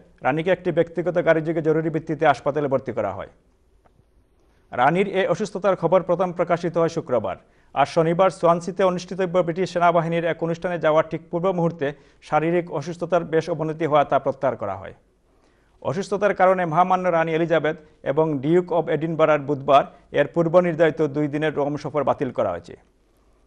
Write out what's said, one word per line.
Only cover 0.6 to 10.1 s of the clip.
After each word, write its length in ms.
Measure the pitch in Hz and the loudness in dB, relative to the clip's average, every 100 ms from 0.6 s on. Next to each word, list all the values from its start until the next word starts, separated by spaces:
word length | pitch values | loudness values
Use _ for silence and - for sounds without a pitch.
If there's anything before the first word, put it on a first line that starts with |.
| 180 | 0
ব্যক্তিগত 540 | 165 165 180 170 175 165 | 0 0 -2 -2 0 2
গাড়িযোগে 360 | 160 156 165 | 2 0 -2
জরুরি 280 | 156 156 165 | 0 0 -2
ভিত্তিতে 380 | 160 160 147 156 | -4 -6 0 2
হাসপাতালে 400 | 135 147 147 143 | 2 0 -2 0
ভর্তি 240 | 165 - | -2 -2
করা 200 | 113 101 | -4 -4
হয়। 140 | 92 76 _ _ _ _ _ _ _ _ _ _ _ _ _ _ | -6 -12 _ _ _ _ _ _ _ _ _ _ _ _ _ _
রানীর 360 | - 131 175 202 | 2 2 4 0
এ 200 | 185 196 | 0 0
অসুস্থতার 480 | 170 214 190 196 180 | 0 -4 -2 -2 0
খবর 280 | 165 185 | 2 2
প্রথম 300 | 175 175 180 | 2 0 -2
প্রকাশিত 440 | 170 170 170 170 170 | -2 -2 -2 -2 0
হয় 120 | 160 | -2
শুক্রবার। 460 | 165 - 120 98 82 _ _ _ | -2 -2 -2 -2 -8 _ _ _
আর 120 | - 143 | -2 0
শনিবার 440 | 170 160 170 190 | 2 0 2 0
সোয়ানসিতে 540 | 185 170 170 180 185 | 2 2 2 -2 0
অনুষ্ঠিতব্য 560 | 185 180 180 185 185 180 | 0 0 -6 -6 -2 0
ব্রিটিশ 340 | 170 165 175 | -2 -2 -4
সেনাবাহিনীর 520 | 175 175 170 165 | 2 2 4 0